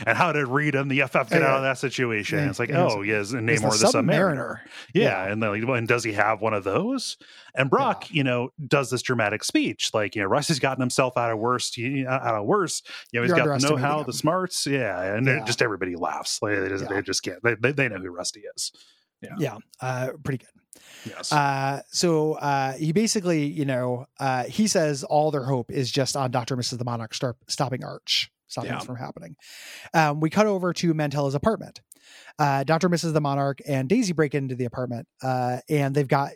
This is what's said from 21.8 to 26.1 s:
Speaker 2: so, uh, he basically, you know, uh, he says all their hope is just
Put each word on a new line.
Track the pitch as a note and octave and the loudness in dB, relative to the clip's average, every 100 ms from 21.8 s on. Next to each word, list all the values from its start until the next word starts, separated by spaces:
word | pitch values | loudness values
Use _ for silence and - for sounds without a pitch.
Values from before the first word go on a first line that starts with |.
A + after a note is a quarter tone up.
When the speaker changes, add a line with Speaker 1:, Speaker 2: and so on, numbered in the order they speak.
| - | -6
Speaker 2:
so, | - F3 D#3+ D#3 | 0 2 2 2
uh, | D3 C#3+ C#3 C3+ | 0 0 0 0
he | C3 D#3 | -2 0
basically, | D#3+ A3 A3 F3+ D#3+ D3 | 2 2 0 2 0 0
you | D#3 | -2
know, | C#3 B2 B2+ B2 C3+ - | -2 0 0 -4 -6 -4
uh, | C3+ B2+ | -2 -2
he | A#2 E3+ A3 | -2 0 2
says | F#3 D#3 C#3 | 4 2 0
all | - D3+ D3+ | 0 2 2
their | C#3+ | 0
hope | B2+ C3 - | 0 -2 -2
is | C#3+ B2 | -4 -2
just | C#3+ B2+ | 0 0